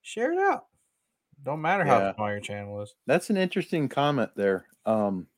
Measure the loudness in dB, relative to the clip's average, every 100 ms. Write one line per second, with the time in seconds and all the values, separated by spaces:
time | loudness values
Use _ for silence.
0 | -12 -4 -2 2 2 0 -4 _ _ _
1 | _ _ _ _ -6 -2 0 2 4 4
2 | 4 -2 -4 -4 -8 -10 -8 -10 -12 _
3 | 0 0 2 0 0 -2 -4 -2 -2 0
4 | 0 0 -2 0 0 0 -4 _ 0 2
5 | 2 -2 -8